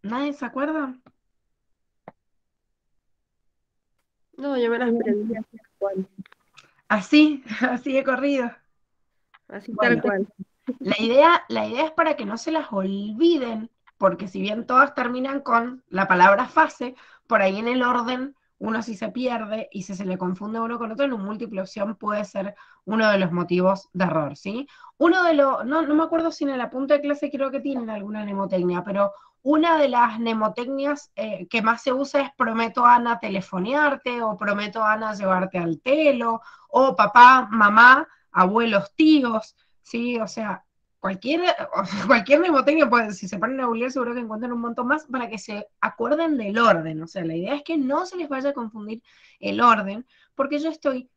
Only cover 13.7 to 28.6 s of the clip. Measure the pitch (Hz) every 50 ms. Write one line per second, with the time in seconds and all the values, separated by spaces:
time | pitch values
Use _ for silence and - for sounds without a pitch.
13.7 | _ _ _ _ _ _ 196 190 175 - 208 190 - 196 190 202 214 226 233 -
14.7 | 254 254 285 277 - 277 247 233 247 254 254 269 277 277 277 - 233 233 233 247
15.7 | 254 262 _ _ 180 190 196 190 185 180 180 196 202 214 247 - - 320 311 -
16.7 | - - 247 247 269 _ - _ - _ _ _ 233 214 196 190 196 208 233 233
17.7 | 247 254 247 247 247 240 233 233 254 254 262 277 277 _ _ _ _ _ 196 214
18.7 | 220 226 214 233 220 - 226 208 - 247 254 247 240 226 220 202 220 220 214 -
19.7 | - 202 185 - 196 180 202 185 185 180 180 180 185 - 208 214 220 220 226 226
20.7 | 240 233 240 214 226 214 285 277 254 214 190 202 214 208 233 - 214 190 190 185
21.7 | - 214 202 214 220 _ - 208 208 208 190 - - 202 190 202 202 _ - _
22.7 | _ _ _ 185 214 220 220 214 202 196 190 170 170 175 175 170 180 180 180 190
23.7 | 196 190 - _ _ 175 185 170 151 160 151 139 147 - - 196 208 247 285 _
24.7 | _ _ - - _ _ 285 339 359 381 359 339 320 285 277 269 254 - 214 233
25.7 | 294 320 320 277 302 302 320 320 339 330 330 330 320 - 311 277 269 254 240 214
26.7 | - 254 277 269 302 285 285 285 294 285 302 277 294 254 269 269 254 277 - 277
27.7 | 269 254 233 220 214 208 196 208 214 214 214 202 196 196 196 190 190 185